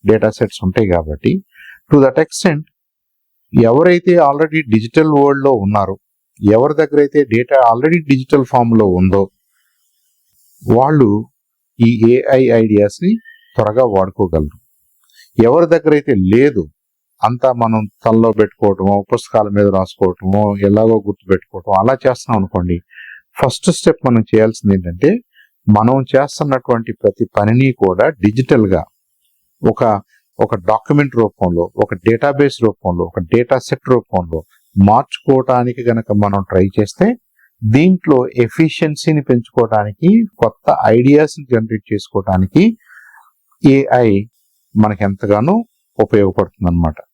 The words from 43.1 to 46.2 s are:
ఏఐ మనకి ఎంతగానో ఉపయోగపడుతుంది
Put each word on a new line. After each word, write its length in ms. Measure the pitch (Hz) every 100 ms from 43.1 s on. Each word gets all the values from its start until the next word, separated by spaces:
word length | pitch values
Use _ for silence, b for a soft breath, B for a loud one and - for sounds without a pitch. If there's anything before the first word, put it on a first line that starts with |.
| b b _ _ _ 151 135
ఏఐ 320 | 135 127 117 98 110 _ _ _ _ 104
మనకి 180 | 107 101 101
ఎంతగానో 460 | 98 104 104 135 214 233 _ _ - 107
ఉపయోగపడుతుంది 640 | 110